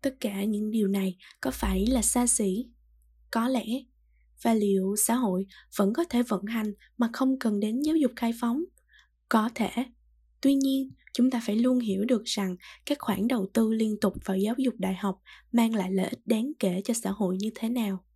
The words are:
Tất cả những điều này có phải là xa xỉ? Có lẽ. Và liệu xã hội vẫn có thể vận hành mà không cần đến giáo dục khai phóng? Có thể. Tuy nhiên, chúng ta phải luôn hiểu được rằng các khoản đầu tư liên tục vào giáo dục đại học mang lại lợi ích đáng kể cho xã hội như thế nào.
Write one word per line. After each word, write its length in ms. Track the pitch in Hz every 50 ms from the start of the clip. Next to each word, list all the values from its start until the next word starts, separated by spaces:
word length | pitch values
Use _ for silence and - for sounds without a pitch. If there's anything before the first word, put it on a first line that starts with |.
Tất 140 | - 277 262 _
cả 240 | - 220 196 196 202
những 280 | 220 220 208 214 214
điều 160 | 214 226 208 196
này 300 | 196 196 190 190 180 _ - - - _
có 100 | - 269
phải 340 | 262 - - 202 190 190 196 220
là 140 | 262 247
xa 260 | 208 - - 247 247 240
xỉ? 380 | - - 220 196 185 208 254 - _ _ _ _ _ _ _ _ _ _ _ _
Có 160 | - 226 226 247
lẽ. 180 | 262 240 196 - 226 269 - _ _ _ _ _ _ _ _ _ _ -
Và 120 | - 240 226
liệu 420 | 220 208 202 196 190 185 190 202 208
xã 180 | - - 226
hội 300 | 247 254 208 180 180 196 196 - - - _ -
vẫn 180 | - 208 196 226
có 100 | 285 339 349
thể 140 | - 240 247
vận 220 | 240 220 185 190
hành 280 | 202 226 233 214 214 202 _ - _ _ _
mà 120 | 240 226 233
không 260 | - 269 262 269 262
cần 200 | - 233 208 202
đến 220 | 208 214 220 254
giáo 140 | 294 302 320
dục 160 | 320 294 240 -
khai 180 | - - 233 233 233
phóng? 240 | - 233 233 285 339 - _ _ _ _ _ - _ _ _ _ _ _
Có 200 | - 226 214 233 226
thể. 140 | - 226 - - - 262 262 - _ _ _ _ _ _ _ _ _
Tuy 120 | - 269 277
nhiên, 380 | 277 269 269 269 269 269 269 - _ _ - _
chúng 180 | - 240 254
ta 100 | 254 240 226
phải 100 | - 208
luôn 240 | 220 233 254 254 254
hiểu 260 | 240 220 190 190 202
được 160 | 247 262 214 214
rằng 300 | - - - 196 190 180 180 - - - - _
các 120 | - 285 285
khoản 280 | - - 202 - 196 240
đầu 220 | 262 233 190 196 _
tư 200 | 226 226 220 220
liên 260 | 220 220 220 214 220
tục 120 | - 202 - - -
vào 120 | - 190 190
giáo 180 | 196 208 240 269
dục 160 | 262 254 - -
đại 180 | 180 185 190
học 260 | 185 - 202 185 _ _ - - - _ _
mang 240 | - 233 226 226 226
lại 160 | 220 185 185
lợi 180 | 190 190 185 -
ích 100 | - - _
đáng 260 | - 220 214 226 277 311 _
kể 220 | - 190 180 185 196
cho 80 | - 233
xã 180 | 226 - 190
hội 260 | 196 - 208 180 185 185
như 100 | 196 220 226
thế 140 | - - 226
nào. 360 | 240 247 226 202 190 185 _ _ _